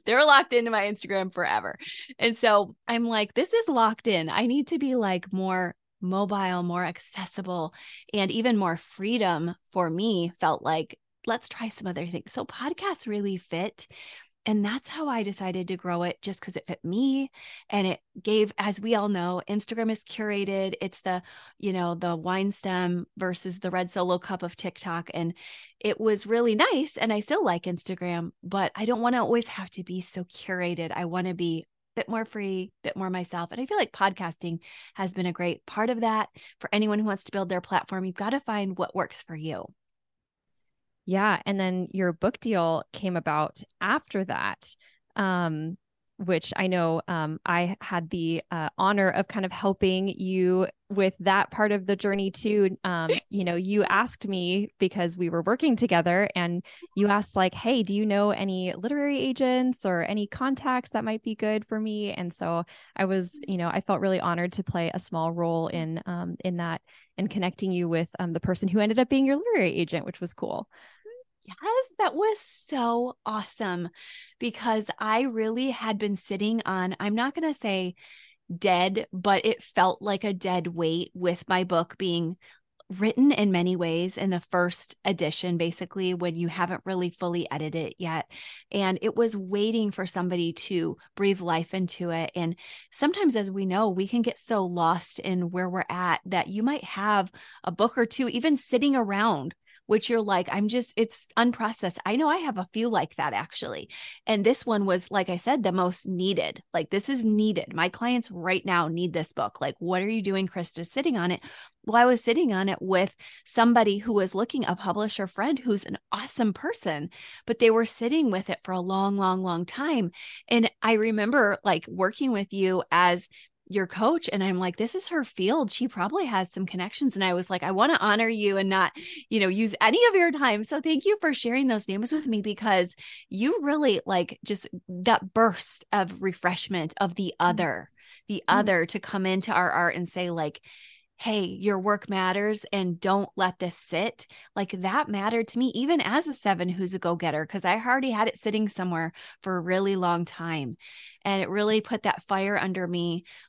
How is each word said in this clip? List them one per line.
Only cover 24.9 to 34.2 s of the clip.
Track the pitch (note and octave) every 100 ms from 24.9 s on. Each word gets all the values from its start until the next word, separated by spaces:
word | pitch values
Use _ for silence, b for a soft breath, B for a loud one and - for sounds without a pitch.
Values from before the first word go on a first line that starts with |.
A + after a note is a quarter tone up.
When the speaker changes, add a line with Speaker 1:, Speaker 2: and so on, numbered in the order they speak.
| E3+ E3
Speaker 1:
And | E3 E3 - B B B -
it | G#3+ -
was | A3 G#3 G#3
really | A3+ A#3+
nice. | G#3+ G#4+ D#4 D4 -
And | A3
I | G#3
still | G#3 F4
like | C4+ E3+
Instagram, | F#3 F3 - F3+ F3+ E3+ E3+ -
but | F3 G3 F3+
I | - A3
don't | A3
wanna | A#3+ B3
always | G#3 A#3 A3+
have | - F#3
to | -
be | F3+ F#3
so | - F#3
curated. | F3+ - - F#3 F3 E3 E3 -
I |
wanna | E3+ F3+ F#3
be | E3+ E3+ E3 - _ _
a | -
bit | -
more | A3
free, | A3 G#3+ G3 F#3+ F#3 _
a | -
bit | F#3+
more | F#3+
myself. | F#3 F3 F3 E3+
And | A#3
I | C4
feel | G#4
like | A#3
podcasting | - G3 F#3+